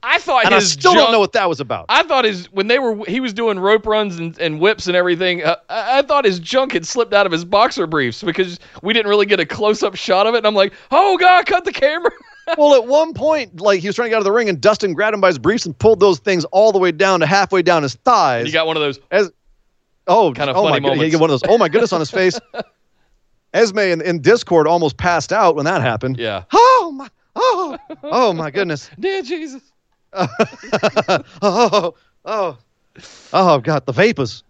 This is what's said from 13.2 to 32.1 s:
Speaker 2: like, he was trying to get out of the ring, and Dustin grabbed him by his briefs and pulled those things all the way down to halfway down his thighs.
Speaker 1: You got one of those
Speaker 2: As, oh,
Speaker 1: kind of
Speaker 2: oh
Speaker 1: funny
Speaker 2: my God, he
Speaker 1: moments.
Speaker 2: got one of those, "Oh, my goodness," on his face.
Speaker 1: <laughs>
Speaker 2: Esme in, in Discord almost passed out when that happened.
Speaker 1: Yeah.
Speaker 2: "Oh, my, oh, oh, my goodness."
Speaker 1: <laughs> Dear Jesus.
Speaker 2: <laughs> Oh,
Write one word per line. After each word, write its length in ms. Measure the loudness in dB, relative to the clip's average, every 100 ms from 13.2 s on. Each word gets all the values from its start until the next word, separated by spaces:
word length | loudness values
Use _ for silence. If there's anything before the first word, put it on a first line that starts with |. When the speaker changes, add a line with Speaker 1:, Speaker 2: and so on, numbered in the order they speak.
| -2 -2 -4 -4
Speaker 2:
like, 220 | 0 0
he 60 | -2
was 100 | -4
trying 120 | -2
to 20 |
get 60 | 0
out 20 |
of 60 |
the 80 | 0
ring, 180 | 0 0
and 100 | 0
Dustin 320 | 0 2 -2
grabbed 220 | -2 -2
him 60 | 0
by 60 | 0
his 100 | 0
briefs 260 | -2 -2
and 120 | -4 0
pulled 200 | 2 4
those 200 | 4 2
things 260 | -2 -2 0
all 200 | 2 4
the 60 | 4
way 140 | 0
down 280 | 2 0 2
to 60 | 2
halfway 360 | 0 2 0
down 200 | 2 2
his 120 | 0
thighs. 500 | -4 2 2 2 0 -2
Speaker 1:
You 60 |
got 140 | -2 -2
one 100 | -2
of 60 |
those 160 | -4 -6 _
Speaker 2:
As, 220 | 0 0 _ _ _ _ _ _ _ 0
oh, 220 | 2 2
Speaker 1:
kind 160 | 0 -4
of 60 | 0
Speaker 2:
oh 60 |
Speaker 1:
funny 80 | 0
Speaker 2:
my 60 | 0
God, 120 | 0
he 40 | 0
Speaker 1:
moments. 160 | 0
Speaker 2:
got 60 | 2
one 80 | 0
of 100 | 0
those, 100 | 2
"Oh, 60 | 2
my 140 | 2
goodness," 200 | 0 0
on 60 | -2
his 100 | -4
face. 280 | -2 -2 -2 _
Speaker 1:
<laughs> 1000 | -14 -14 _ _ _ _ _ _ _ _
Speaker 2:
Esme 240 | 0 0 2
in, 240 | 0 0
in 180 | -2 0
Discord 460 | 2 2 4 2 4
almost 320 | 2 0 -2
passed 340 | -2 -2 -2
out 240 | 2 2 2
when 80 |
that 160 | -2 0
happened. 380 | -2 -2 -6 -6
Speaker 1:
Yeah. 240 | -6 -6 0
Speaker 2:
"Oh, 400 | 4 6 6 0
my, 140 | -10 -16 _ _
oh, 440 | -2 0 0 -4 -10 _ -16
oh, 320 | -4 0 0
my 160 | 0 -6
goodness." 400 | -4 -4 -6 -10
Speaker 1:
<laughs> 60 | -8
Dear 220 | -6 -6
Jesus. 400 | -8 -10 -10 -16 _ _ _ _ _
Speaker 2:
<laughs> 60 | -6 -6 -2 -4 -4 -8 -4 -2 -2 -2 -4 -4 -4
Oh, 520 | -2 2 2 0 -2 -10 _